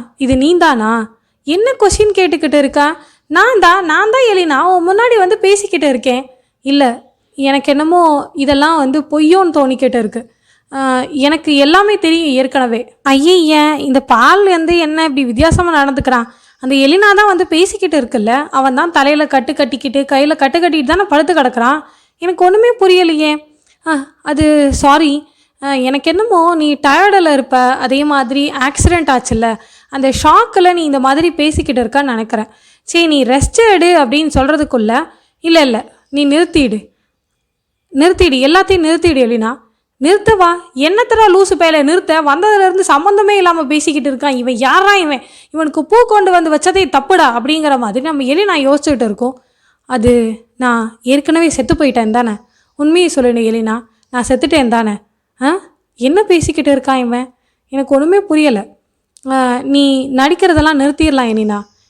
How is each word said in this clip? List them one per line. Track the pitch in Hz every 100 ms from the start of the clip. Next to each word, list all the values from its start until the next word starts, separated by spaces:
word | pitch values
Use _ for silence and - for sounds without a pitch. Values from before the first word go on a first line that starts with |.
| 233 -
இது | 254 262
நீந்தானா? | 294 349 330 240 220 226 220 _ _ _
என்ன | - 349 480 523
கொஸ்டின் | 403 - 427 392
கேட்டுக்கிட்டு | 359 311 302 196
இருக்க?" | 190 294 294 320 - _ -
"நான் | 320 440 427
தான், | 349 381 339
நான் | 320 427
தான் | 508 480
எலினா, | 381 339 269
உன் | 349 370 339
முன்னாடி | 403 480 453
வந்து | 370 427
பேசிக்கிட்டு | 381 403 403 - 294
இருக்கேன்." | 247 254 247 262 _ _ _
"இல்ல, | 262 285 254 240 _ _ _ -
எனக்கு | 269 277 277
என்னமோ | 277 311 359 330 294 -
இதெல்லாம் | 330 277 277 302 320
வந்து | 262 294
பொய்யோன்னு | 285 302 311 381 359 302
தோணிக்கிட்டு | 262 262 262 240
இருக்கு. | 220 233 233 _ _ _ _
அ, | 269 269 254 -
எனக்கு | 294 285 311 311 277
எல்லாமே | 285 359 415 403
தெரியும் | 330 330 320
ஏற்கனவே." | 254 262 277 247 226 - _
"ஐயைய, | 269 269 311 370 311 302 302 294
இந்த | 285 262
பால் | - 233 269 381 392
வந்து | 339 320 349
என்ன | 311 311
இப்படி | 320 262 247
வித்தியாசமா | 226 330 339 349 311
நடந்துக்கிறான்? | 277 269 247 247 233 _ _ _
அந்த | 262 277
எலினா | 269 359 415 403
தான் | 415
வந்து | 359 370
பேசிக்கிட்டு | 320 392 415 359 302
இருக்குல்ல, | 240 233 214 262 302
அவன் | 269 269
தான் | 262 339
தலையில | 320 269 302 302
கட்டு | 269 240
கட்டிக்கிட்டு, | 302 277 254 269 277
கையில | 277 269 294 311
கட்டு | 269 330
கட்டிட்டு | 339 311 254
தானே | 349
படுத்து | 403 294 320
கிடக்குறான். | 320 254 240 233 302 - _ _ -
எனக்கு | 349 359 370
ஒண்ணுமே | 427 480 480
புரியலையே." | 381 370 339 302 302 302 302 _ _ _ 320
"அ, | 294 277 _
அது | - 294 302 302 277
சாரி, | 247 285 294 311 285 302 _ _ -
அ, | 277 269
எனக்கு | 254 277 320
என்னமோ | 339 466 359 339 330
நீ | 302
டயர்டில் | 285 285 302 403 392 330
இருப்ப, | 269 240 254
அதே | 254 262 254 269
மாதிரி | 294 277 240 277 285
ஆக்சிடென்ட் | 269 254 - - 349 285
ஆச்சுல்ல, | 254 - 226 226 220 _ _ _
அந்த | 277 262 254
ஷாக்கில் | 302 370 466 392 359
நீ | 349
இந்த | 311 277
மாதிரி | 262 277 339
பேசிக்கிட்டு | 330 202 302 302 247
இருக்கான்னு | 226 277
நினைக்கிறேன். | 277 226 226 208 - _ _ _
சரி, | - 339 330
நீ | 285
ரெஸ்ட் | 240 269 - - 453
எடு" | 370 349 339 254
அப்படின்னு | 285 311 277
சொல்கிறதுக்குள்ள, | 269 302 294 240 214 247 330 _ _ _
"இல்ல, | 330 330
இல்ல, | 269 220 - _ _
நீ | 277 285
நிறுத்திடு, | 294 349 339 247 208 - _ _ _ _ _ _ _ _ _ _
நிறுத்திடு, | 269 330 370 349 262
எல்லாத்தையும் | 269 359 381 381 311
நிறுத்திடு | 320 339 269
எலினா." | 233 233 214 - _ _ _ -
"நிறுத்தவா? | 277 392 427 415 339 349 - 254
என்னத்தடா | 302 415 494 453 427
லூசு | 370 381 330
பயலே | 330 311
நிறுத்த? | 277 349 - 320
வந்ததுலேருந்து | 294 285 415 415 381 370 370
சம்மந்தமே | 302 370 403 415
இல்லாம | 403 359 330
பேசிக்கிட்டு | 269 302 311 294 277
இருக்கான் | 262 285 254
இவன். | 247
யாரா | 240 262 339 392 403
இவன்? | 311 262 - - _
இவனுக்கு | 302 302 320 285
பூ | 440 466
கொண்டு | 415 381
வந்து | 349 320
வச்சதே | 302 359 370 285
தப்புடா" | 277 311 370 285
அப்படிங்கிற | 233 233 320 302 269
மாதிரி | 220 220 311
நம்ம | 294
எலினா | 254 311 403
யோசிச்சுட்டு | 320 269 285 302 254
இருக்கோம். | 226 202 247 262 _ _ _ _ -
"அது | 247 233 240 226 220 _ -
நான் | 254 233 226 -
ஏற்கனவே | 247 277 285 330 330
செத்து | - 254 330
போயிட்டேன் | 285 233 220
தானே? | 233 233 208 _ _ _ -
உண்மையை | 294 349 339
சொல்லு | 285 247 233
எலினா, | 226 226 220 226 233 _ _
நான் | 247 233
செத்துட்டேன் | 254 294 311 240
தானே? | 233 220 208 _ _ _ -
ஆ, | 262 381 - _ _ -
என்ன | 247 359
பேசிக்கிட்டு | 415 349 302 311 285 269
இருக்கான் | 269 262
இவன்? | 247 240 254 _ _ _ -
எனக்கு | 269 269 269
ஒண்ணுமே | 311 392
புரியல. | 403 311 302 208 - _ _ _ _ _ 262
ஆ, | 262 254 247
நீ | 262 277 277 269 277 262
நடிக்கிறதெல்லாம் | 277 349 381 311 302 294
நிறுத்திடலாம் | 277 285 311 269 240
எலினா, | 220 214 208 208 _ _